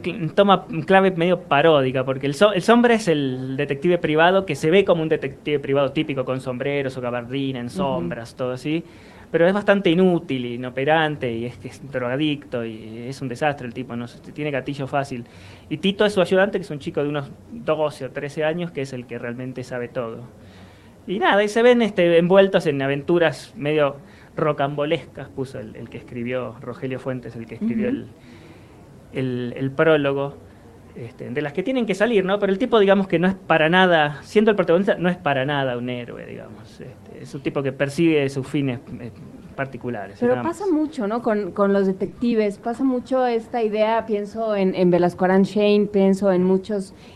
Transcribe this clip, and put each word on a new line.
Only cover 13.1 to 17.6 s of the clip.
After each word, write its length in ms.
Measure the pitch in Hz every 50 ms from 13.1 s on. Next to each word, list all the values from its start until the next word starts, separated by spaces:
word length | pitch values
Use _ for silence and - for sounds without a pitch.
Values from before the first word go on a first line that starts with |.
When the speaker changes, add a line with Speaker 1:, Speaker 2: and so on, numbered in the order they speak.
| 135 - 139
Speaker 1:
un 60 | 131
desastre 380 | 120 117 156 147 143 143 123
el 60 | 120 117
tipo, 220 | 131 127 - 120
no 100 | 120 120 120
sé, 100 | - - - - -
tiene 180 | - 151 151
gatillo 360 | 143 131 139 147 139 135 135
fácil. 380 | 131 147 143 135 - 135 120 120 - - - - - - - - -
Y 60 | 151 -
Tito 260 | - 190 196 196 214
es 60 | 202 208
su 60 | 190 170
ayudante, 360 | - 196 185 190 202 196 190
que 40 | 170
es 60 | -
un 80 | 156 143
chico 240 | - 170 165 160 143
de 60 | 147
unos 220 | 147 147 135 - - - - - -
doce 520 | -